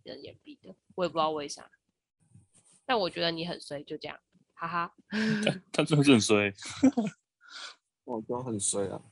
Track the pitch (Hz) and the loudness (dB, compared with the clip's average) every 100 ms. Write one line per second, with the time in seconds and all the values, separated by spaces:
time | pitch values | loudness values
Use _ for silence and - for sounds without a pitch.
0 | - - - - - 285 190 - _ - | -18 -16 -16 -20 -20 -20 -20 -20 _ -4
1 | 180 160 156 156 143 - - _ _ _ | -2 0 0 -2 -8 -12 -18 _ _ _
2 | _ _ _ - _ _ _ _ - 240 | _ _ _ -20 _ _ _ _ -2 0
3 | 175 170 170 165 175 160 - 143 147 151 | 0 0 -2 -2 -4 -8 -8 -12 -8 -10
4 | 147 147 _ _ _ - 165 170 175 - | -10 -14 _ _ _ -10 -6 -4 -4 -8
5 | _ 214 220 214 208 190 - - 156 151 | _ -2 0 0 0 -2 -4 -2 2 4
6 | 143 123 101 104 101 - - - 269 - | 8 8 8 4 4 -2 -10 2 2 4
7 | 208 - _ _ - - - - _ _ | -2 -6 _ _ -20 -16 -16 -18 _ _
8 | - 117 110 123 127 107 - 101 98 107 | -8 -8 -6 -6 -4 -4 -2 -2 -4 -6
9 | - | -14